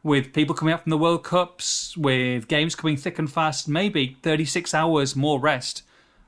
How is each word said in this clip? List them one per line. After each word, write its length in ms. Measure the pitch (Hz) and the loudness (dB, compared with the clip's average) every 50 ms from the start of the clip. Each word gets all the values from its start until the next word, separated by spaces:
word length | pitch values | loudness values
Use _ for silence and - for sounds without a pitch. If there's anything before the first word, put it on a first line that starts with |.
| - | 0
with 280 | 156 147 139 135 - | 2 2 2 2 0
people 220 | - 151 156 143 156 | 0 0 0 0 0
coming 200 | - 156 156 165 | 0 0 0 0
up 100 | 165 - | 0 0
from 80 | 165 | 0
the 80 | 160 151 | 0 2
World 240 | 160 170 170 165 170 | 2 2 2 0 -2
Cups, 720 | - 175 180 180 175 - - - - - - - - - 175 | 0 2 2 0 0 -4 -8 -6 -6 -4 -4 -6 -8 -6 -2
with 500 | 151 139 131 127 127 127 123 123 113 - | 0 2 2 2 2 0 0 -2 -2 0
games 280 | 160 147 156 165 - | 0 0 0 0 -2
coming 200 | - - 160 151 | -2 -2 -2 -2
thick 220 | 139 - 185 170 - | -2 -2 -6 -4 -4
and 140 | 160 143 | -4 -4
fast, 360 | - 165 160 156 139 - - 151 | 0 0 0 0 0 -4 -4 -2
maybe 500 | 147 165 196 208 202 160 131 127 131 _ | -2 0 0 0 0 0 -2 -2 -4 _
thirty-six 540 | - 160 156 151 160 143 - 180 170 - - | -2 0 0 0 0 -2 -2 -4 -4 -2 0
hours 400 | 156 160 165 165 151 139 135 - | 0 2 2 2 2 2 0 0
more 240 | 135 139 151 147 131 | 0 0 2 0 2
rest. 420 | 127 151 147 127 - - - - - _ _ _ _ _ _ _ _ | 2 0 0 0 -2 -8 -10 -12 -14 _ _ _ _ _ _ _ _